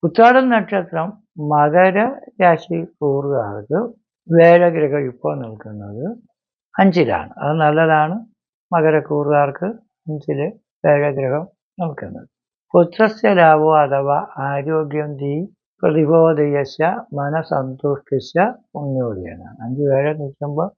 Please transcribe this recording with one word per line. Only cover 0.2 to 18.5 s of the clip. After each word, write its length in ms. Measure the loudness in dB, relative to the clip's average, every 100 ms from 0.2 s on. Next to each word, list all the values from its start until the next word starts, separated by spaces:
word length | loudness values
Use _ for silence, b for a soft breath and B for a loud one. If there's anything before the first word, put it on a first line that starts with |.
| 6 6 2
നക്ഷത്രം 640 | 0 -2 -6 -4 -6 -8 -10 _ -10
മകര 760 | -2 2 2 4 2 2 -2 -6 -16 _
രാശി 420 | 2 2 -2 -8
കൂറുകാർക്ക് 1080 | -8 _ -4 -2 -2 -4 -6 -10 -6 -6 -6 -12 _ _ 0
വേഴഗ്രഹം 680 | 6 8 8 4 2 -2 -2
ഇപ്പോൾ 480 | -4 -6 -6 -6 -10
നിൽക്കുന്നത് 720 | -14 -16 -16 -14 -10 -10 -10 _ _ _ _ _ 2
അഞ്ചിലാണ്. 500 | 2 4 0 0 -6 -8
അത് 180 | -4 0
നല്ലതാണ്. 680 | 2 2 2 2 0 -4 -12 _ _ _ _
മകരക്കൂറുകാർക്ക് 920 | 0 2 0 0 -4 0 0 0 -2 -8 -10 _ _ -12
അഞ്ചില് 420 | -10 -6 -6 -6 -8 _ _ 2
വേഴഗ്രഹം 600 | 2 2 -2 -4 -4 -6 _ _ -8
നിൽക്കുന്നത്. 480 | -8 -8 -14 -14 -18 _ _ _ _
പുത്രസ്യ 580 | 2 2 2 -2 2 0
ലാഭോ 460 | 6 6 6 4 2
അഥവാ 480 | 2 0 0 -2 -4 -8
ആരോഗ്യം 760 | -6 -4 -2 -4 -4 -6 -8 -8
ധീ 300 | -6 -6 -8 _ _ _
പ്രതിബോധയസ്യ 1200 | 0 2 2 4 4 2 0 -2 -4 -2 -2 -2 -8
മനസന്തുഷ്ടിസ്യ 1400 | -8 -4 -6 -4 -6 -6 -6 -6 -6 _ -6 -4 -2 -2